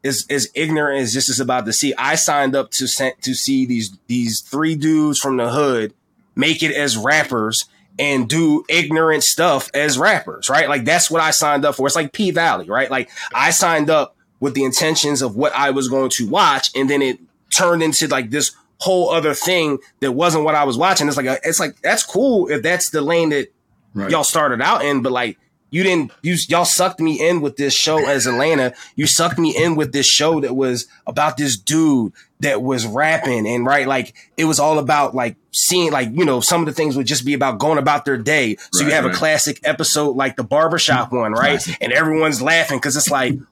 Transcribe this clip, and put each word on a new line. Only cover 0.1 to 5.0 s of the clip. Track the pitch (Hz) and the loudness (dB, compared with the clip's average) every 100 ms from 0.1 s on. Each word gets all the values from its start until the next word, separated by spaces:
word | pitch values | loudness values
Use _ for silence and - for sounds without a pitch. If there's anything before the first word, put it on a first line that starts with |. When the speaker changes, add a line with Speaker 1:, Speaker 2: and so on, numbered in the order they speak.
| 127 - | -4 -4
Speaker 1:
as | 143 - | -4 -4
ignorant | 131 156 156 147 139 | -2 -2 0 0 0
as | 120 | -2
this | 123 131 | -2 -2
is | 127 | -2
about | 127 127 107 | 0 -2 -2
to | |
see, | 110 143 | -2 -2
I | 123 131 156 | -2 -2 0
signed | - 147 135 135 | 0 0 0 0
up | 120 | -2
to | - 127 | -4 -4
se-, | - 131 - | -2 -4 -4
to | 131 | -6
see | 123 - 135 127 | -4 -2 0 0
these, | 120 104 95 - | -2 -4 -12 -6
these | 123 117 107 | -2 -2 -4
three | - 139 160 156 | -6 -4 -2 0
dudes | 156 156 | 0 2